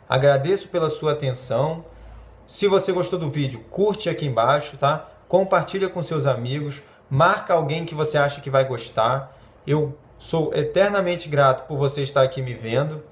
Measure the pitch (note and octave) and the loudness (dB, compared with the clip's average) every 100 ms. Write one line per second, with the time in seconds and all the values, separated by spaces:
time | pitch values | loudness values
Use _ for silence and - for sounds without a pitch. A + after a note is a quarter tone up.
0 | - C3 C#3 C#3 C#3+ G3 - F3 D#3 D3+ | -2 2 4 4 2 -2 -2 -2 -2 0
1 | D#3 C#3+ C3+ B2 - A#2 D3+ E3 - - | -2 -2 -4 -6 -4 0 0 -2 -12 -20
2 | - - - - - - G3+ F#3+ F#3+ F3 | -20 -20 -20 -20 -20 -2 2 4 2 -2
3 | E3+ F3 D#3 D3 C3+ A#2+ - - G#3 G3+ | -2 -2 -4 -2 -4 -6 -12 0 0 0
4 | F3 D3+ D3 A2+ A#2+ D3 - - C#3+ D3+ | -4 -4 -2 2 2 2 -2 -2 0 0
5 | - - - F3+ F#3+ F3+ - F#3+ F#3+ F#3 | -6 -20 0 0 4 0 0 -2 -4 -4
6 | E3 D#3+ C3+ A#2+ A#2+ C#3+ D3 C3+ - - | -4 0 0 0 -2 -6 -6 -10 -18 -20
7 | _ C3+ E3+ G3+ - E3+ D3 D#3+ E3 D3+ | _ 4 4 4 2 0 2 -4 -2 0
8 | D3+ D3+ C#3+ - C#3 C3+ C3 A#2+ - - | 2 2 2 -2 0 2 2 -2 -4 0
9 | A2+ C3+ C3+ - - - - D3+ C#3+ C#3 | 2 0 -4 -20 -20 -14 -2 0 0 -6
10 | - - - E3 D3+ - D3 F3+ G3+ G3+ | -20 -20 -4 -2 0 -2 0 2 2 2
11 | F3+ F3 D3+ C#3+ C#3 B2+ - C#3+ C#3 C#3+ | 0 -4 -2 2 4 2 -4 -2 -2 -2
12 | C3 C#3+ C3 C#3+ B2+ A2+ A2+ B2 D3+ D#3 | -2 2 2 0 -8 -6 -2 0 -2 -6
13 | - | -14